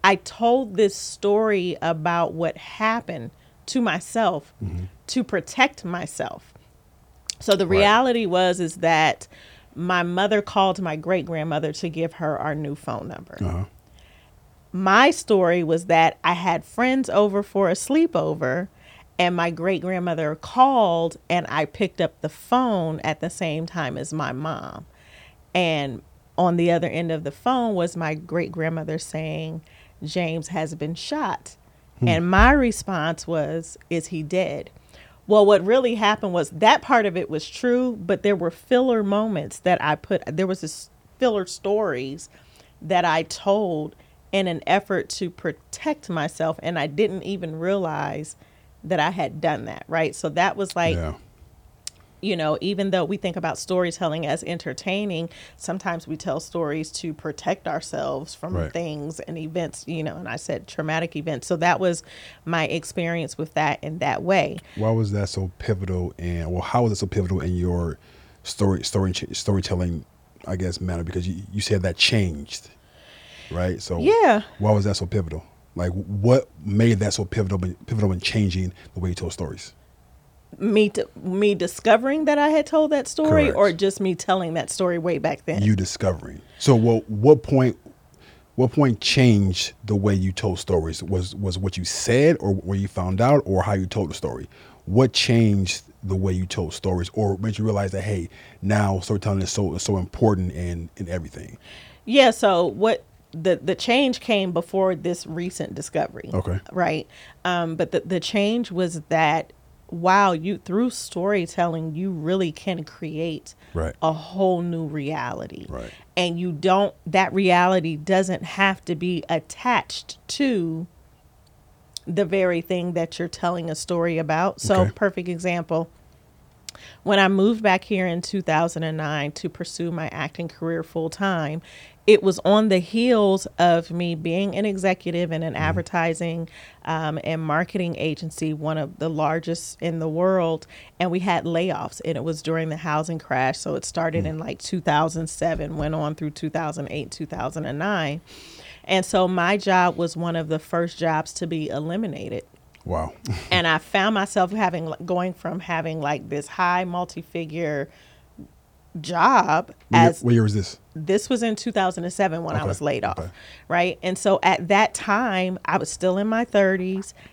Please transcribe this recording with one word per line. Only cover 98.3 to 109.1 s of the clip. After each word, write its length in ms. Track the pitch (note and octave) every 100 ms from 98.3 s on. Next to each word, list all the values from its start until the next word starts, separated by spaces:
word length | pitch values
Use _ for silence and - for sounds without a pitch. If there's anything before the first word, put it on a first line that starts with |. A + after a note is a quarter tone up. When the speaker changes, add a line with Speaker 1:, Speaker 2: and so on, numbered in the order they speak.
| - - -
Speaker 2:
now 380 | G2 G#2+ G2+ G2
storytelling 420 | - G#2 A2 G2
is 80 | F#2
so, 220 | - F#2+
is 80 | E2+
so 160 | - G2
important 540 | F2+ - A2 G2 F2+
in, 360 | D2 F2+ F2 E2+ -
in 120 | F#2
everything? 480 | F2+ D#2+ - - - - - - - -
Speaker 1:
Yeah. 240 | C4 C4
So 340 | A3 G#3+ F3+ F3
what 380 | F3+ G#3+ G#3 - _ _
the, 280 | D#3+ E3+ E3+
the 120 | F3
change 460 | F#3 - A#3+ C4+ B3
came 320 | - G#3 F#3+
before 420 | E3+ E3+ F#3+ F#3+
this 320 | E3+ F3 F3 -
recent 480 | D#3+ F3 - D#3
discovery. 560 | - - - D3 - -
Speaker 2:
Okay. 260 | F#2+ - F#2+ -
Speaker 1:
Right. 340 | - E3+ D#3 - - - -
Um, 320 | F3+ F3 E3 D#3+
but 160 | E3+
the, 80 | F3+
the 200 | - F#3
change 520 | - G#3+ G3+ A#3 A#3
was 300 | F3 F3+ E3+ -